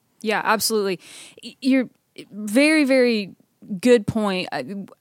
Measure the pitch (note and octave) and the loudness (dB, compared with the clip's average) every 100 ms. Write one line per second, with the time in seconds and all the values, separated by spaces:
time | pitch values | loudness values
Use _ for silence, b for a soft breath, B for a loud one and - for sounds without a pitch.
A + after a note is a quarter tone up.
0 | _ _ G#3+ G3 - G#3+ - A3 G3 F3+ | _ _ -4 -2 -2 -2 -2 -2 -2 -6
1 | B B B B A#3+ - C4 C4 A#3+ _ | B B B B -20 -6 0 0 0 _
2 | _ - - G3+ G#3+ A3+ D4 D#4 C4+ C4 | _ -20 -18 -12 -2 2 4 4 4 4
3 | B3 A3 F#3+ - _ _ - F#3+ B3 A#3+ | 2 0 -4 -12 _ _ -12 -2 4 4
4 | G3+ A3+ G#3 F#3 - D3 B2+ G3+ F#3+ - | 2 -2 -2 -2 -4 -8 -8 -12 -14 -16